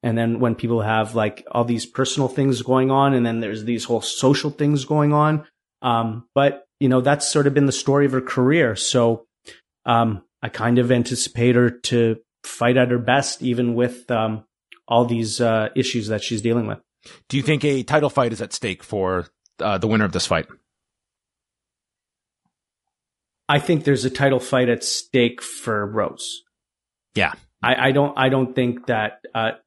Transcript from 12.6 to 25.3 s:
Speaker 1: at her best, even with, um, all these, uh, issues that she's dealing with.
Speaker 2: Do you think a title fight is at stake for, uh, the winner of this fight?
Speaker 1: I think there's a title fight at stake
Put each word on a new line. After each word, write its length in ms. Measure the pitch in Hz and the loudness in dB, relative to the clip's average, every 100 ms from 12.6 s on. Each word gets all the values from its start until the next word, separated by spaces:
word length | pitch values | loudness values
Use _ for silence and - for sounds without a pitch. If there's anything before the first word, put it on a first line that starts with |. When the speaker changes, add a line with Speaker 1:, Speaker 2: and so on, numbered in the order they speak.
| 120 127 | 2 2
Speaker 1:
at 160 | 123 | 2
her 60 | 123 | 0
best, 440 | 113 131 139 - | 2 0 0 -6
even 340 | 127 120 120 117 | -4 -2 0 0
with, 360 | 120 123 - | -2 -4 -4
um, 320 | 117 110 110 - _ _ - - | -2 -2 -4 -12 _ _ -20 0
all 160 | 117 120 | 2 2
these, 340 | 117 110 101 | 0 -2 -2
uh, 300 | 117 113 107 | 0 0 0
issues 340 | - 127 123 104 | -2 -2 -2 -4
that 140 | 107 | -4
she's 200 | - 113 | -4 -4
dealing 260 | 117 117 107 | 0 0 -2
with. 120 | 107 _ _ - - _ | -8 _ _ -20 -20 _
Speaker 2:
Do 80 | 135 | -4
you 60 | |
think 200 | 135 147 | 0 0
a 200 | 147 135 | 0 -2
title 260 | 120 151 143 | 0 2 2
fight 240 | - 120 | 0 -2
is 80 | 110 | -4
at 100 | 104 | -8
stake 320 | - 113 92 | -6 -6 -8
for, 440 | - 104 92 92 85 _ _ _ | -6 -4 -2 -2 -4 _ _ _
uh, 180 | 104 98 | -4 -2
the 100 | 107 | 0
winner 160 | 107 | 2
of 80 | 104 | 0
this 160 | 87 - | -2 0
fight? 200 | 82 78 - _ _ _ _ _ _ _ _ _ _ _ _ _ _ _ _ _ _ _ _ _ _ _ _ _ _ _ _ - | -2 -2 -16 _ _ _ _ _ _ _ _ _ _ _ _ _ _ _ _ _ _ _ _ _ _ _ _ _ _ _ _ -2
Speaker 1:
I 120 | 147 | 0
think 260 | - 160 143 | 2 0 2
there's 180 | 135 | 0
a 60 | 127 | 0
title 300 | - 143 131 | 0 2 2
fight 280 | - 131 123 | 0 0 2
at 160 | 117 | 0
stake 580 | - - - 131 120 | -4 -8 -2 2 2